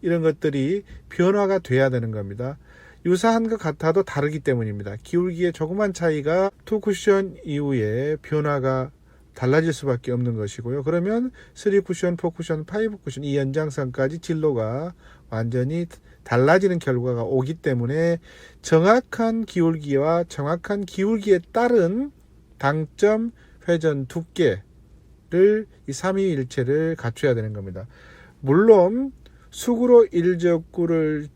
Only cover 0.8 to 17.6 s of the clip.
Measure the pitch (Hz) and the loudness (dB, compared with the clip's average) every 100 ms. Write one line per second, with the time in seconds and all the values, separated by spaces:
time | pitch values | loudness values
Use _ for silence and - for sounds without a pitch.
0.8 | - - - - 180 202 196 190 175 127 | -6 -20 -18 0 2 4 2 0 0 2
1.8 | 135 127 113 110 98 101 123 147 - - | 2 0 -4 -6 -8 -8 -10 -10 -20 -20
2.8 | - - 170 180 226 226 226 220 160 147 | -20 -8 -2 2 2 2 0 -2 -4 -2
3.8 | 160 170 190 147 143 151 143 123 110 104 | 0 2 0 -2 -2 -2 -2 -2 -2 -6
4.8 | 101 107 - 175 180 165 175 170 156 190 | -10 -12 -4 -2 -2 -2 -4 -2 -6 -2
5.8 | 208 185 170 151 143 175 196 _ - 214 | -2 0 -2 0 0 0 0 _ -6 -2
6.8 | 214 190 - 196 196 - 170 143 143 131 | -2 0 4 4 2 -8 -6 -4 -2 0
7.8 | 107 113 143 151 - 156 147 143 131 131 | 0 -2 -2 -4 -4 -2 0 0 0 -2
8.8 | 127 _ _ _ _ - 123 147 165 147 | -4 _ _ _ _ -4 2 2 2 -4
9.8 | 139 123 123 123 123 113 104 - 120 139 | -4 -4 -2 -4 -2 -4 -6 -8 -8 -6
10.8 | 135 170 180 226 254 - - - 208 202 | -2 -2 0 -2 -4 -8 -20 -6 2 2
11.8 | 190 180 180 175 175 165 165 160 156 202 | 0 -2 -2 0 -4 -6 -6 -6 -4 -4
12.8 | 220 208 - 131 147 139 135 139 156 139 | -4 -6 -12 -8 -4 -2 -2 -2 -4 -4
13.8 | 131 123 135 165 - 160 156 127 110 127 | -6 -2 -4 -4 -6 -2 0 0 -2 -4
14.8 | 170 175 - - - 110 113 127 127 165 | -8 -12 -20 -20 -10 -4 -2 -2 -2 -2
15.8 | 170 - - - - 117 135 180 190 175 | -6 -10 -20 -20 -2 2 4 4 4 0
16.8 | 151 123 123 120 110 135 131 165 | -2 -2 -2 -4 0 -2 -2 -4